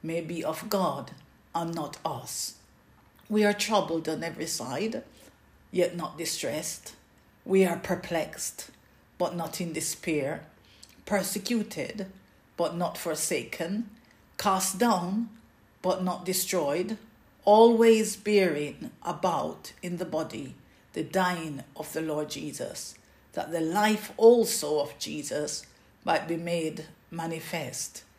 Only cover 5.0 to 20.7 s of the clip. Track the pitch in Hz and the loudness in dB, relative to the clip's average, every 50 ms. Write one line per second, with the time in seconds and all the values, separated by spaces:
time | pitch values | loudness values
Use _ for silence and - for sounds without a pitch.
5 | - - - - - - _ _ _ _ _ _ - - - 180 175 - - 175 | -10 -12 -20 -20 -20 -20 _ _ _ _ _ _ -20 -6 0 0 0 0 0 -6
6 | 160 147 - 151 170 147 - - - 139 143 156 170 - - - - - - - | -8 -8 -8 -8 -6 -6 -6 -4 -4 -4 -4 -4 -6 -6 -10 -10 -14 -18 -20 -20
7 | _ _ _ _ _ _ _ _ _ - 190 190 190 180 170 - - - 185 180 | _ _ _ _ _ _ _ _ _ 2 4 4 6 4 2 -4 -4 -4 -4 -4
8 | - - 170 165 151 - - - - - - - - - - - _ _ _ - | -4 -4 -4 -4 -4 -4 -8 -8 -8 -8 -8 -10 -16 -16 -18 -20 _ _ _ -20
9 | _ _ _ _ 180 160 - 170 165 160 - - 185 170 156 156 160 - - - | _ _ _ _ -2 -2 -2 -4 -6 -6 -6 -6 -6 -4 -4 -4 -4 -4 -6 -6
10 | - 180 160 147 135 139 151 - - - - - _ - - - - - - - | -4 -2 -2 0 0 -2 -4 -6 -10 -18 -20 -20 _ -20 -20 -20 -20 -20 -20 -20
11 | - - 208 196 180 - - 214 185 - 247 226 208 - - 160 139 - - 208 | -6 -2 -2 -2 0 -2 -4 -4 -2 -2 -2 -2 -2 -4 -6 -8 -8 -8 -6 -8
12 | 196 190 - - - _ _ _ _ _ _ - 175 156 165 170 196 208 208 - | -10 -10 -10 -20 -20 _ _ _ _ _ _ -2 -2 -2 0 -2 -4 -4 -4 -6
13 | - 175 156 151 - - 180 135 117 - - - 170 170 196 214 233 - - - | -6 -4 -4 -2 -2 -2 -2 -2 -4 -6 -6 -6 -4 -4 -2 -4 -4 -6 -10 -20
14 | - - - _ - _ - - - 208 190 190 190 - - 180 233 240 214 180 | -20 -20 -20 _ -20 _ -12 -2 2 2 2 2 2 -2 0 2 4 4 4 2
15 | 170 180 196 220 233 - - - - - _ _ _ _ _ _ - 185 180 185 | 2 0 -2 -2 -2 -4 -8 -20 -20 -20 _ _ _ _ _ _ -2 -2 0 0
16 | 185 185 170 - - 185 180 185 - - - 180 151 139 143 170 185 214 220 - | 0 -2 -2 -2 -4 -2 -2 -2 -2 0 0 0 0 0 0 0 -2 -2 -4 -8
17 | - - - _ _ - _ _ - - 208 220 226 233 233 220 233 226 226 220 | -10 -20 -20 _ _ -20 _ _ 6 8 10 12 12 10 10 8 8 8 8 8
18 | 220 - - - - 208 208 202 190 180 147 147 147 143 - - - - - - | 6 0 -2 -4 0 4 6 6 6 6 2 0 -4 -6 -8 -10 -12 -14 -14 -8
19 | - 175 156 151 - 185 170 147 156 156 165 - - - - - - 180 175 165 | -6 -6 -4 0 0 0 2 2 -2 -4 -6 -8 -14 -20 -18 -10 -8 -6 -4 -4
20 | 180 165 - 156 160 - - - 139 127 - - - _ | -6 -4 -2 -4 -4 -4 -6 -10 -10 -12 -14 -18 -20 _